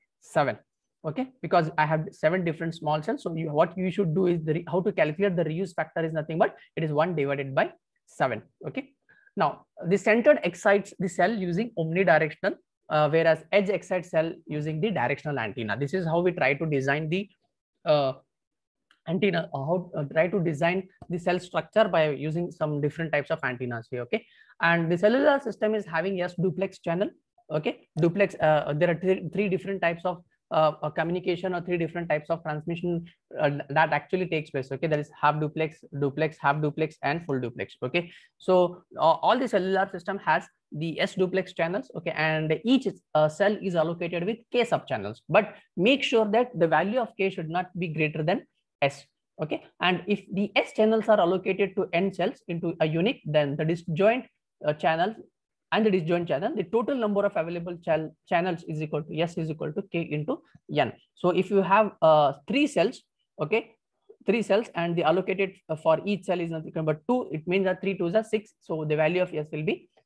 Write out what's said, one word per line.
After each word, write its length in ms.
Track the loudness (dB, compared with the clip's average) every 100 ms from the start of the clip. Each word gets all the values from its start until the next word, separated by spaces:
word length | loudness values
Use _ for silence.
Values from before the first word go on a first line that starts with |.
| _ _
seven. 360 | -4 0 0 0 _ _ _ _
Okay, 280 | -8 -6 -6 -8
because 300 | 0 2 2 2
I 100 | 2
have 200 | 0 -2
seven 320 | -2 0 2
different 320 | 0 -2 -4 -4
small 260 | -2 -2
cells. 220 | -2 -4
So 100 | -4
you, 160 | -6 -2
what 260 | 2 0 0
you 140 | -4
should 240 | 0 0
do 140 | 2 2
is 160 | 0
the 100 | 0
re-, 100 | -4 -2
how 120 | -2
to 120 | 0
calculate 420 | 0 0 0 0
the 80 | 0
reuse 320 | -2 -2 -6
factor 300 | -6 -6 -4
is 80 | -4
nothing 260 | -4 -2 0
but 160 | 0 -2 -12 -4
it 80 |
is 80 | -2
one 240 | 0 0 0
divided 360 | -2 -2 -2
by 200 | 0 -2 -4 _ _ _
seven. 360 | -2 -2 -2 -8 -14
Okay. 280 | -10 -10 -10 _ _ _ _ -2
Now 300 | -2 -2 _ -10 -2
the 100 | 0
centered 400 | 2 4 4 4
excites 500 | 2 0 2 2 2 -6
the 80 | -4
cell 240 | 0 0
using 400 | 0 -2 -2 -2 -4
omnidirectional, 800 | -2 2 4 4 4 -2 -4 -4 _ _ -4
uh, 180 | 0 2
whereas 360 | 4 4 2 2
edge 200 | 2 2
excites 400 | -2 -2 -6 -2
cell 220 | 0 0 -4 -8
using 340 | -6 -4 -2
the 100 | -2
directional 500 | 0 -2 -2 -4 -4
antenna. 360 | -4 -6 -4 -4
This 180 | -2
is 120 | -2 -2
how 140 | 0
we 100 | 0
try 240 | 2 0
to 120 | 0 -2
design 420 | -2 0 -2 -2
the, 200 | -4 -6 _ _ _ _ _
uh, 300 | 0 2 2 -4 _ _ _ _ _ _ _ _ -6
antenna, 400 | 0 0 0 -2
uh, 40 | -6
how, 320 | -2 -2 -4 -8
uh, 60 |
try 220 | -2 2 2
to 140 | 2
design 480 | -2 0 0 0 -4 -12 -10
the 100 | -6
cell 200 | -2 -2
structure 460 | -2 -6 -2 2 4
by 240 | 4 2
using 400 | 0 -4 -4 -4
some 300 | -4 -4 0
different 320 | -2 -2 -4
types 180 | -2 -2
of 80 | -4
antennas 420 | -4 -4 -6 -8 -8
here. 120 | -10
Okay, 240 | -4 -6 -6 _ -20 -2
and 300 | 2 2 2
the 80 | 2
cellular 400 | 4 4 4 2
system 380 | 0 -4 -2 -2
is 80 | -2
having 340 | -4 -2 -2
S 140 | -4
duplex 460 | -2 -2 -2 -4 -6
channel. 280 | -4 -2 -2 -6 _ _ -6
Okay, 340 | -4 -4 -6 _ 0
duplex. 340 | 2 4 0 2
Uh, 320 | 4 4 2 0
there 140 | 2
are 80 | 2
three, 300 | 0 0 -2
three 160 | -2 0
different 320 | -2 -4 -2
types 220 | -2 -2
of, 200 | -4 -6 -10 _ -2
uh, 220 | 2 2 2
uh, 80 | -4
communication 640 | -2 -2 -2 -2 -2 -2
or 60 | -4
three 180 | -2 -2
different 300 | -2 -4 -2
types 220 | -2 -2
of 120 | -4
transmission, 640 | -4 -8 -6 -4 -2 -4 -6 _ _ -2
uh, 100 | 0 0 -2
that 220 | 2 2
actually 340 | 2 -2 -4 -2
takes 240 | -4 -4
place. 220 | -6 -6
Okay, 160 | -4 -2
there 100 | -2
is 120 | -4 -2
half 180 | 0 2
duplex, 460 | -2 -2 -6 -6 -12 -4
duplex, 360 | -2 0 -4 -2
half 200 | 0 0
duplex, 360 | 0 -2 -6 -4
and 200 | -4 -4
full 160 | -2 -4
duplex. 360 | -4 -6 -10 -8
Okay, 260 | -4 -4 -4 -10 -20 _
so, 440 | 2 4 4 0 _ 0
uh, 160 | 2 4
all 160 | 2 2
the 80 | 2
cellular 420 | 0 0 0 -2
system 260 | -4 -8 -6
has 260 | 0 0 0 _ _
the 280 | -8 -6 -2
S 140 | -2
duplex 380 | 0 0 0 -4
channels. 360 | -2 -2 -4 -8 -10
Okay, 140 | -6 0
and 420 | 2 2 0 0
each, 240 | 2 2 2 -6 _
uh, 140 | 2 2
cell 280 | 4 0 0
is 140 | -2 0
allocated 480 | 0 -2 -4 -4
with 140 | -4 -6 _
K 140 | -2
sub 240 | 2 0 -2
channels, 340 | -6 -6 -10 0
but 260 | 2 2 -4 _ 0
make 260 | 2 2
sure 260 | 2 2 2
that 180 | 2 0 0
the 80 | 2
value 320 | 2 2 -2
of 120 | -4 -2
K 140 | -4
should 180 | -4 -6
not 180 | -4 -6 -6
be 100 | -6
greater 360 | -2 -2 0
than 200 | 0 -2 -4 _ _ -2
S. 220 | -2 -2 -16 _ _ -10
Okay, 220 | -6 -8 -10 -2
and 220 | 0 0 0
if 180 | -4 -4
the 180 | -4 -2 0
S 160 | 0
channels 340 | 2 2 4 4
are 120 | 4
allocated 560 | 4 2 0 0 -2 -2
to 120 | -2
N 200 | 0 0
cells 300 | 0 -4 -4 -8
into 260 | -6 -4 0
a 60 | 0
unit, 320 | 2 0 -2
then 320 | 0 2 2 0
the 80 |
disjoint, 640 | -2 -2 -2 2 2 2 -2 _ _ _ -4
uh, 60 |
channel 420 | 0 0 2 0 -4 -14 _ _ _ -4
and 120 | 2
the 60 | 4
disjoint 380 | 2 2 0 0
channel, 260 | -2 -2
the 80 | -4
total 320 | -2 -2 0
number 300 | -2 0 0
of 80 | 0
available 420 | 0 -4 -6 -8 -8
chal-, 300 | -2 0 -2 -10 -2
channels 340 | 0 0 -2 -6
is 120 | -6
equal 220 | -4 -6
to 160 | -6 -4
S 180 | -4 -2
is 140 | -6
equal 220 | -6 -6
to 100 | -6 -6
K 180 | -6 -4
into 300 | -4 -4 -6 _ -20 -6
N. 180 | -2 -2 -4 _
So 160 | _ 0
if 200 | 2 2
you 100 | 2
have, 300 | 4 4 2 4
uh, 320 | 6 6 6 0 -4
three 220 | 0 2
cells, 340 | 2 0 -2 _ _ _ -8
okay, 320 | -2 -2 -4 _ _ _ _ -8 0
three 160 | 0
cells, 260 | 2 2 0 -2
and 180 | -2
the 80 | 0
allocated, 520 | 2 2 0 -2 -4 -6 -10
uh, 60 |
for 260 | -2 2 2
each 200 | 2 -4
cell 140 | -2 -2
is 120 | -2
nothing 220 | -6 -8 -4
but 160 | -2 -2 0
two, 200 | -2 -2
it 160 | -6 -2
means 160 | 0
that 160 | 2 -2
three 180 | -4 -2
twos 160 | 0
are 80 | 0
six. 300 | 0 -2 -4 _
So 240 | -8 -6
the 100 | -2
value 280 | 2 2 2
of 120 | 0
S 120 | -4 -6
will 140 | -4
be 240 | -4 -4 -6 _